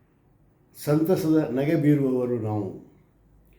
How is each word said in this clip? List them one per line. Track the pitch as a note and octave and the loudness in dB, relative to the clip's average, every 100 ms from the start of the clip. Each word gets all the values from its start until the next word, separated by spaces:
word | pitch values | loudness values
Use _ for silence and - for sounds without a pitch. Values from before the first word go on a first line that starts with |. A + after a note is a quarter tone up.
| _ _ _ _ _ _ _ - | _ _ _ _ _ _ _ -8
ಸಂತಸದ | - D3+ D#3+ E3 D#3 D#3+ B2+ | 0 0 2 0 2 0 0
ನಗೆ | B2 C#3+ | -2 0
ಬೀರುವವರು | E3+ D3 C#3 C3 B2+ B2 A#2+ | 2 2 2 2 0 -2 -2
ನಾವು. | G#2+ G#2 F#2+ E2 - _ _ _ _ _ _ | -2 -4 -6 -10 -18 _ _ _ _ _ _